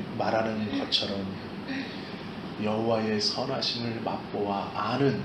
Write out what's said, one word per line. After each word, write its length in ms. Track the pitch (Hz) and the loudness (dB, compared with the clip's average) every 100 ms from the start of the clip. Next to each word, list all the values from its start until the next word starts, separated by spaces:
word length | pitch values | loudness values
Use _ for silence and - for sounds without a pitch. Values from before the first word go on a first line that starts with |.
| - 113 | -2 0
말하는 600 | 107 110 110 107 104 92 | 2 4 2 0 0 0
것처럼 460 | 87 - 101 98 95 95 - - - - - - - - - - - - | 0 0 0 -2 -2 -4 -6 -8 -6 -4 -4 -6 -8 -8 -8 -8 -8 -2
여호와의 580 | 107 107 113 113 110 107 | 0 2 4 4 4 2
선하심을 840 | 101 - 131 131 - 120 117 113 | 2 0 0 0 0 0 -2 -2
맛보아 680 | 110 101 - 98 101 98 - | -2 -4 -2 -2 0 0 0
아는 500 | - 104 127 139 104 | -2 0 4 4 4